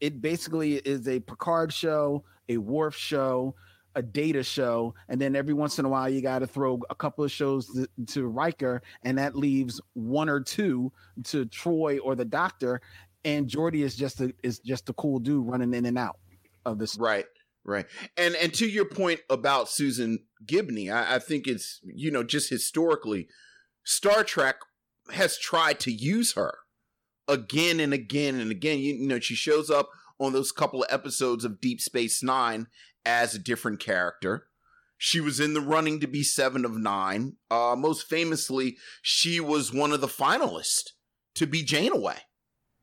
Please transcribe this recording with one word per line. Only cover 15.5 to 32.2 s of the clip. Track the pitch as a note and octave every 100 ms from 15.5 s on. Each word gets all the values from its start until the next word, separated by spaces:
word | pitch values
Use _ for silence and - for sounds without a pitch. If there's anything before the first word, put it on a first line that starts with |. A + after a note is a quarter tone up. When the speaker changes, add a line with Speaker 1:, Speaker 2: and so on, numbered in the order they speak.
| B2+ B2
Speaker 1:
in | B2 A#2+
and | B2
out | A2 - _ _ _ _
of | B2 G#2+
this. | A2 G#2+
Speaker 2:
Right, | A#2 G2+ - _ _ _
right. | - G2+ F2+ - - -
And, | F3 E3+
and | E3+
to | D#3 A3+
your | G#3 G3+
point | G3+ F3+ E3 -
about | C3 C#3 C3+ A2+
Susan | - C#3+ A#2+ A#2 A2+ - _ A2
Gibney, | E3 F#3 A2 F#2+
I, | A#2 A2 B2+
I |
think | - D3+ C3
it's, | A#2 - -
you | F#2 - D3+
know, | C#3
just | A#2 D3 -
historically, | B2+ - D#3+ E3 D3+ A2 G2+ E2 - - - _ _
Star | - - G3+ G#3
Trek | G#3+ F3 C3+ - - _ _ _ -
has | - F#3 -
tried | - E3 D#3+ D3
to | B2+
use | A2 C3+ G#3+ A3+
her | - E2+ - - _ _ _ _ _ -
again | C#3 G#2 D3 E3+ E3
and | D3 C#3
again | A2 C#3 C#3+ C3
and | A2
again. | G2 D3+ D3
You, | C#3
you | C3+ C3+
know, | B2
she | -
shows | A#2 - D3+ D#3
up | D3 C#3 - - -
on | C3+
those | C3 C3+
couple | - D3 C3
of | -
episodes | C3 C#3 - C3 A#2
of | A#2 G2+
Deep | B2+ A2+
Space | - B2 A#2 -